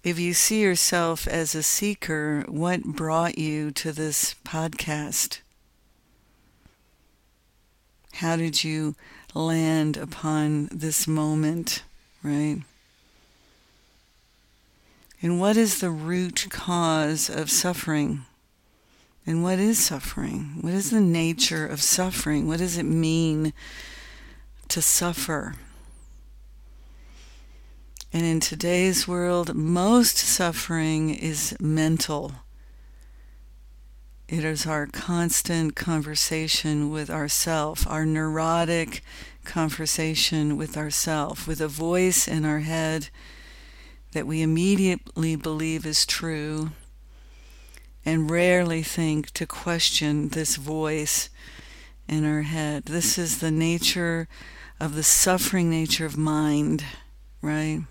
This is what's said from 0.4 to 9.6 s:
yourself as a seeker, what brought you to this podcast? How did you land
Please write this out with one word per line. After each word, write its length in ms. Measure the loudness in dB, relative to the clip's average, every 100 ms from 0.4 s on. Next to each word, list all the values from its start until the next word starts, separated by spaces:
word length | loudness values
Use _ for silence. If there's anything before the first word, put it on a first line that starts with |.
| 4 4
yourself 640 | 4 4 2 2 0 0 -2
as 300 | -2 -2 0
a 80 |
seeker, 800 | 0 0 0 -4 -4 -2 0 -2 -2
what 340 | -2 0 0
brought 540 | -2 -4 0 0 0 -2
you 340 | -2 -2 -4
to 220 | -4 -6
this 420 | -4 -2 0 -2 -6
podcast? 960 | -8 -4 -4 -4 -4 -4 -2 -2 -2 -6 _ _ _ _ _ _ _ _ _ _ _ _ -20 _ _ _ _ _ _ _ _ _ _ _ _ _ _ -4
How 200 | 0 0
did 300 | 0 0 -2
you 320 | -2 -2 -4 -16 -20 -10
land 600 | -4 0 2